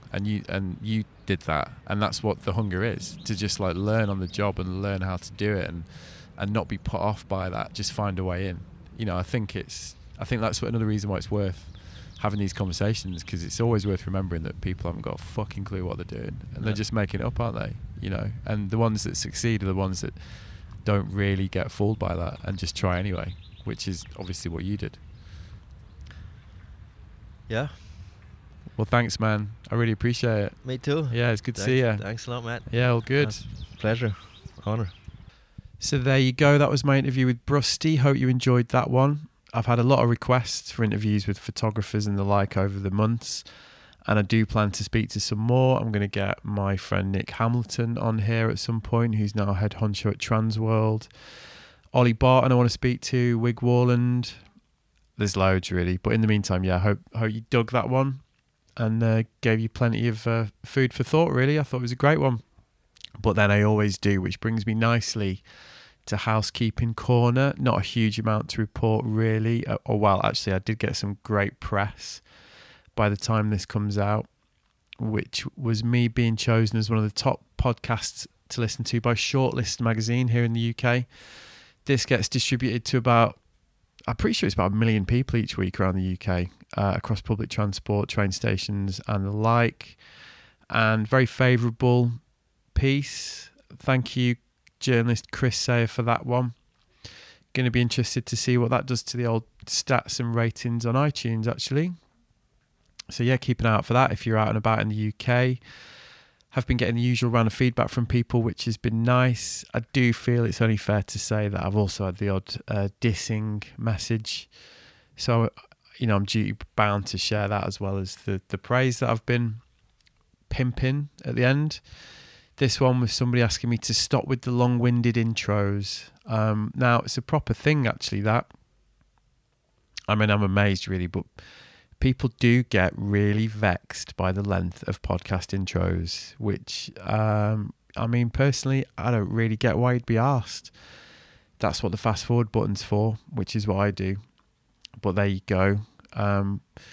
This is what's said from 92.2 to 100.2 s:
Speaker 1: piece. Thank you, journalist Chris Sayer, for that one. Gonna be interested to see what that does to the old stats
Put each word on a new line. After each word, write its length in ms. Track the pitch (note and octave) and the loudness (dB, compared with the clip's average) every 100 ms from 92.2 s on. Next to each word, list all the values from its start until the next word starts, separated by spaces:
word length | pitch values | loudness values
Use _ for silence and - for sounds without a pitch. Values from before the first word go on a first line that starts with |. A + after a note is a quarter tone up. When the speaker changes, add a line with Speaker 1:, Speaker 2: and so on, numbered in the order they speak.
| _ _ _ _ _ | _ _ _ _ _
Speaker 1:
piece. 760 | - C3+ C#3 C#3 - - - - _ _ - | 0 2 0 -2 -8 -10 -12 -18 _ _ -6
Thank 380 | - C3 A#2+ B2+ | 2 2 2 0
you, 200 | B2 A#2+ _ _ _ - | 0 0 _ _ _ -6
journalist 500 | - A#2+ A#2 A2+ - | 2 2 4 0 -2
Chris 260 | - B2+ - | -2 0 0
Sayer, 300 | - A#2+ A2+ | 0 2 2
for 160 | - | 0
that 220 | A#2 A#2 | -2 -2
one. 300 | B2+ B2 B2 - _ _ _ _ - - - - _ | 0 0 0 -6 _ _ _ _ -20 -20 -20 -20 _
Gonna 180 | C3 B2+ | 0 2
be 120 | A#2+ | 2
interested 440 | A#2+ - A2+ B2 - | 2 2 0 -2 -4
to 100 | A#2 | -4
see 200 | - B2 | 2 2
what 140 | A#2+ | 4
that 160 | B2 C3 | 0 0
does 160 | A#2+ | -4
to 120 | - A#2+ | -4 -4
the 100 | A#2 | 0
old 180 | A2+ - _ - | -2 -4 _ -6
stats 540 | - - B2+ - - | -6 0 0 0 -6